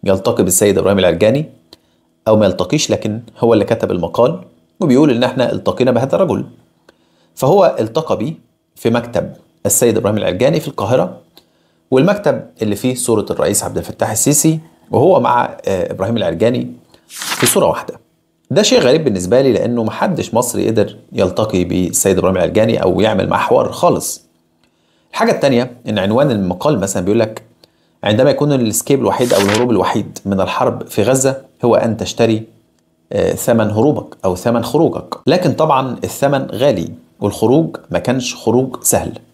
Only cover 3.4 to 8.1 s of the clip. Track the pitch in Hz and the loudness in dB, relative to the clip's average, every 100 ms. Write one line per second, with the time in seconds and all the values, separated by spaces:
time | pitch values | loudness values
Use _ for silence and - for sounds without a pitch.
3.4 | 117 110 98 113 98 92 85 - 123 175 | 2 2 2 -2 -2 -2 -4 0 0 0
4.4 | - _ _ _ 175 127 151 117 120 - | -12 _ _ _ 2 4 4 2 0 -2
5.4 | 120 98 98 90 127 120 135 175 180 107 | -2 -2 -4 0 2 2 0 0 0 0
6.4 | 131 - _ _ _ _ _ _ _ - | -4 -14 _ _ _ _ _ _ _ -4
7.4 | 131 196 180 - 110 113 160 | 2 4 4 2 -2 -4 -4